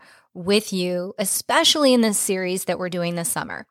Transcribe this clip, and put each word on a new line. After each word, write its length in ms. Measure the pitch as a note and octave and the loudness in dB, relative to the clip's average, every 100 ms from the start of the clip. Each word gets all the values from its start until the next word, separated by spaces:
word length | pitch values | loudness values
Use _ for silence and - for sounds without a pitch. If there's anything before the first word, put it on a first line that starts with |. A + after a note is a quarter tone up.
| - - _ F3+ | -14 -20 _ -8
with 360 | F3 G#3 G#3 | 0 0 2
you, 440 | F#3 F3+ F3+ F#3 - | -2 -2 -2 -4 -6
especially 760 | G3 - - C4+ D#4 D#4+ C#4 B3 | -4 -4 0 2 4 4 6 6
in 60 | |
this 180 | A3 G3+ | 4 2
series 460 | - F#3 F3+ F#3 - | -2 -2 -2 -4 -4
that 120 | F3+ | -4
we're 120 | F3+ | -4
doing 260 | F3 F3 F3 | -4 -4 -4
this 140 | E3+ | -4
summer. 360 | D#3 D#3 E2+ - | -4 -6 -10 -16